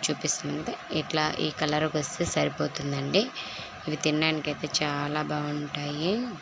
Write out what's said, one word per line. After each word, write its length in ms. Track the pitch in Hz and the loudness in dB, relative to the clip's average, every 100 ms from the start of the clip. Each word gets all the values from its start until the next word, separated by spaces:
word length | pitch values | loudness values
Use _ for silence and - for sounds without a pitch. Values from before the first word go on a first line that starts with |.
చూపిస్తుంది 560 | - 147 - - 147 147 | -2 -2 0 -2 -2 -4
కదా, 140 | 156 381 - 156 | -4 -6 -4 -4
ఇట్లా 240 | 147 156 151 - | 0 2 2 2
ఈ 80 | 160 - | -2 0
కలర్కి 380 | 156 151 156 156 | 2 2 2 0
వస్తే 280 | 147 - 170 | -2 -2 0
సరిపోతుందండి. 960 | - 147 143 147 - 143 139 139 160 254 - - - - - - | 2 2 0 -2 -2 -2 -2 2 2 2 -4 -10 -10 -10 -10 -6
ఇవి 100 | 151 | 0
తినడానికైతే 680 | 156 151 160 156 147 147 151 - | 2 4 4 2 -2 -2 -2 2
చాలా 400 | 151 143 147 151 | 2 2 2 0
బాగుంటాయి. 920 | 151 151 147 147 147 147 147 147 165 220 247 175 | 0 0 0 -2 -4 -4 -4 0 2 2 0 -6